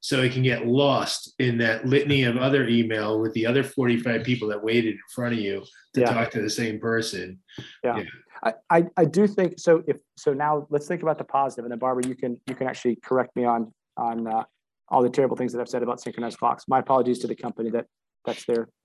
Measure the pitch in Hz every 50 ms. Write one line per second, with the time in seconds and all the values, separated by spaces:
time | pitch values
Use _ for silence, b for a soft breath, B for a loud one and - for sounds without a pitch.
0 | - - - 131 127 123 127 127 127 131 120 117 - 120 120 135 143 143 131 113
1 | - - - - - - _ - 131 123 117 117 117 113 110 110 - 131 135 143
2 | 143 143 143 135 131 120 117 127 127 135 139 139 127 113 117 117 113 110 110 107
3 | 107 107 110 110 110 113 110 117 110 113 123 139 131 131 - - 131 120 120 117
4 | 117 127 117 110 117 127 123 120 110 107 104 104 107 110 113 120 117 110 101 98
5 | - - - - 120 120 117 110 104 98 98 98 98 - b b b b - 139
6 | 123 117 110 117 117 113 - 120 107 107 101 - 117 113 107 107 113 113 113 113
7 | 110 - - 92 90 92 92 - _ B B B 131 B B B B 123 117 110
8 | 117 - - - _ B B B - 113 - - _ - 175 170 170 175 - -
9 | 170 151 156 185 214 202 208 - 185 170 - - - 175 165 165 160 151 139 -
10 | _ _ _ - - 151 139 135 147 151 151 147 147 151 147 147 147 - 180 170
11 | 160 160 151 139 - - - 139 139 131 117 127 117 120 120 113 127 127 127 127
12 | 123 131 127 - - 127 120 117 - - 127 - 131 127 127 - - 123 113 -
13 | - - 127 131 120 - - 123 123 120 117 117 113 110 - _ _ _ - -
14 | 120 117 117 117 117 113 110 113 110 - _ _ _ _ _ _ _ - - 135
15 | 127 123 123 - 135 123 123 - 127 123 123 120 120 - - 123 120 117 123 123
16 | - 123 117 - 120 117 - - - 120 127 - - - 131 131 131 - 135 131
17 | 120 123 123 123 - 117 117 - - 120 - - 117 113 110 117 - _ _ _
18 | _ _ _ _ - 117 113 - - - 120 117 113 - _ _ _